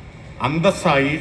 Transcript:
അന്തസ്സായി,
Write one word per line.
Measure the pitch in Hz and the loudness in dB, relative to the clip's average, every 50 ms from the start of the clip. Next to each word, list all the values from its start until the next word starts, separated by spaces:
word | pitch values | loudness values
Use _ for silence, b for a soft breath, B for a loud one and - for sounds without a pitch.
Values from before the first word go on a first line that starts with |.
| - - - - - - - - | -18 -18 -18 -18 -18 -16 -10 -4
അന്തസ്സായി, | 110 131 151 165 165 196 185 - - 175 147 139 139 139 156 - | -2 -2 0 2 2 2 2 2 2 2 4 4 2 2 0 -4